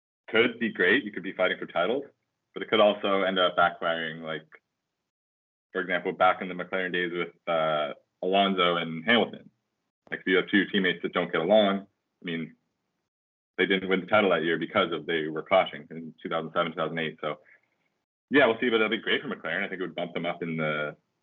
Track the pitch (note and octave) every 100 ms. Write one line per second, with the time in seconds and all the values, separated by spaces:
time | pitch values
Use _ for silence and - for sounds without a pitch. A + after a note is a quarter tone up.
0 | _ _ - A2+ A#2+ A#2 A2+ - F2+ B2+
1 | G2+ G2 F#2 F2+ F#2 F2 E2+ E2+ F#2 C3+
2 | - _ _ _ _ - G2 A2 G#2 G2+
3 | G#2 G2 F#2+ F#2 F2+ F2+ F2 - F2 E2
4 | D#2+ D#2+ D#2+ D#2+ - - _ _ _ _
5 | _ _ _ _ _ _ _ F#2+ F2+ F2+
6 | F#2 E2 F#2 F2+ F#2+ F2 F2+ F#2+ F2+ F2
7 | F2 F2 E2+ - - E2 D#2 D2+ D2 -
8 | _ _ F#2 G2 G2 F#2 F2 F2 E2 D#2+
9 | E2 A#2 D#2+ - - _ _ _ _ _
10 | _ F#2+ - F2+ F2 G2+ E2+ G2+ F#2 F2
11 | - F#2 E2+ E2 E2 G#2+ G2+ G2 - _
12 | _ _ F2+ E2 D#2+ _ _ _ _ _
13 | _ _ _ _ _ - F2+ F#2+ F#2 F#2
14 | E2+ G#2+ G2 E2+ E2 D#2+ E2 G#2 E2+ E2
15 | D2+ E2 D#2 D#2 - F#2+ E2+ D2 D2+ E2
16 | E2 - F2+ E2 E2 - E2 F#2 D#2 D#2+
17 | D#2 D2+ D2+ - _ _ _ _ _ _
18 | _ _ _ C3+ B2 A2+ B2 A2+ G#2 A2
19 | F2+ B2+ - F2+ D#2+ F2 F#2+ F#2 F2 D#2
20 | E2+ E2+ E2+ D#2+ E2+ D#2+ D#2 D2+ D2+ -
21 | _ _